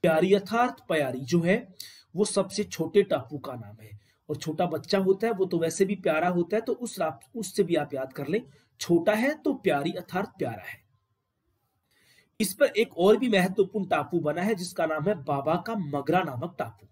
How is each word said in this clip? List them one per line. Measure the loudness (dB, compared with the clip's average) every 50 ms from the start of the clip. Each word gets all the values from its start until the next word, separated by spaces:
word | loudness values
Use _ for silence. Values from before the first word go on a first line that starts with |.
प्यारी | 4 4 4 4 4 4 4
अर्थात | 2 2 -2 0 0 0 0 -2 -8
प्यारी | _ -2 -2 0 0 -2 -4 -6
जो | -4 0 0 2
है, | 4 4 2 0 0 -10 -18 _ -20 -20 -20 -20 _ _ -2
वो | -2 -2
सबसे | 0 0 -2 -2 -2 -4 -6 -6
छोटे | -6 -4 -6 -6 2 4 2
टापू | 4 4 0 -4 -4 -8 -12 -10
का | -10 -10
नाम | -12 -12 -12 -16 -18 -20
है। | -20 -20 -20 -20 _ _ _ _ _ -10
और | -8
छोटा | -6 -6 -6 -2 -2 -2
बच्चा | -2 -2 -6 -2 0 0 2
होता | 4 4 2 2 2
है, | -2
वो | 0 0 -2
तो | 0 0 0
वैसे | 0 -2 2 0 0
भी | 0 0
प्यारा | -2 0 0 2 2 2 2
होता | 2 0 0 0 -2
है, | -2
तो | -2 -2
उस | -6 -6 -6 -10 -6 -4
रात, | -4 -4 -4 -8 -20 _ _
उससे | -8 -8 -4 0 0
भी | 2 2 2
आप | 0 0 -2 -6
याद | -8 -8 -8
कर | -8 -8 -4 -2
लें, | -2 -4 -4 -6 _ _ _ _ _ _
छोटा | 0 4 4 4 6 4 2
है | 4 2 0 0
तो | 0 -2 -2 -2
प्यारी | 0 0 0 0 0 0 -2
अर्थात | -6 -6 -12 -6 -4 -4 -4 -4 _ -6
प्यारा | -6 -6 -6 -10
है। | -12 -16 -16 -18 _ _ _ _ _ _ _ _ _ _ _ _ _ _ _ _ _ _ _ _ _ _ _ _ _ _ _ _ _ _ _ _
इस | -4 -4 2
पर | 2 2
एक | 2 4 0 0 0 0 2
और | 6 6 6
भी | 6 4 2
महत्वपूर्ण | 4 4 4 2 2 2 0 2 0 -6 -2
टापू | 0 -2 -2 -2 0 -2 0
बना | 0 0 -2 0
है, | 0 -2 -2
जिसका | -2 -4 -8 -4 -2 -2
नाम | -2 -2 -2
है | 0 0 -2 -2 -2
बाबा | -2 -2 0 2 0 0 0 -2
का | -4 -4
मगरा | -4 -4 -4 -4 -4 0 2 2 2
नामक | 2 0 -6 -6 -8 -8 -6 -8
टापू। | -8 -8 -8 _ -20 _